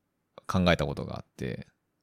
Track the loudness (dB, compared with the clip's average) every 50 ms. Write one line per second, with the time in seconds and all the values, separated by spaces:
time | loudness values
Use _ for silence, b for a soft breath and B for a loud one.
0 | _ _ _ _ _ _ _ -12 -6 -2 0 4 4 4 4 4 2 -2 -2 -4
1 | -8 -8 -10 -12 -14 _ _ -8 -8 -6 -6 -8 -12 -16 _ _ _ _ _ _